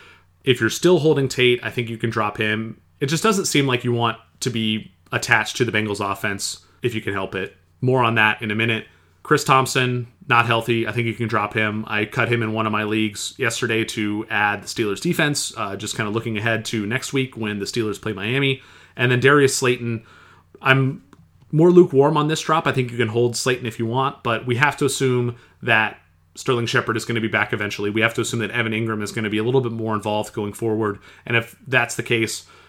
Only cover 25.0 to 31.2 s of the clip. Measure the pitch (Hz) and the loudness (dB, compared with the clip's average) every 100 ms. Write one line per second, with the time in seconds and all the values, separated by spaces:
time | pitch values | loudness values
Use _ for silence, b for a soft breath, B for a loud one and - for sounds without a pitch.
25 | 131 123 120 120 b b 117 110 107 - | 2 2 0 -4 b b 0 2 2 -4
26 | _ _ _ - - 123 117 160 160 113 | _ _ _ -10 -2 0 2 0 0 -4
27 | - 117 110 107 107 110 101 - 104 107 | -2 -4 -2 -2 -2 -2 -4 -4 -2 0
28 | 113 - 113 120 104 117 113 110 113 107 | 0 0 -4 -2 -4 -2 -2 -2 -2 -4
29 | 104 104 107 107 110 135 120 113 113 107 | -4 -4 -2 0 2 0 0 -4 -2 -2
30 | 107 107 107 - 104 101 113 107 107 101 | 0 -2 -2 -4 -6 -4 -2 0 -2 -4
31 | B B | B B